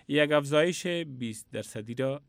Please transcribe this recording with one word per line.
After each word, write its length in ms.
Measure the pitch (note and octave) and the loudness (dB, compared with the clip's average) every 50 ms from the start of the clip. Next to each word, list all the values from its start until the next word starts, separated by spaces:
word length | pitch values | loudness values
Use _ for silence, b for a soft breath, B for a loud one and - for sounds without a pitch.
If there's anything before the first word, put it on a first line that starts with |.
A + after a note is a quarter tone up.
| B - | B 0
یک 240 | C#3+ D3 D3+ D3 D3+ | 2 4 4 6 4
افزایش 540 | D3 C#3+ C#3 D3 D3+ D#3 F3 F3+ - - | 2 2 4 4 4 4 4 2 -2 -4
بیست 600 | F3+ F3 E3+ E3 D3+ C3+ B2 B2 A2+ A2 - - - - | -4 -2 -2 -4 -6 -8 -6 -6 -6 -6 -8 -12 -10 -8
درصدی 420 | A2+ G#2+ - - A2+ G#2+ A2 A#2 | -8 -8 -8 -8 -10 -8 -6 -4
را 260 | A#2+ C3 C3+ C3+ D3 C#3+ | -2 -2 -2 -2 -6 -10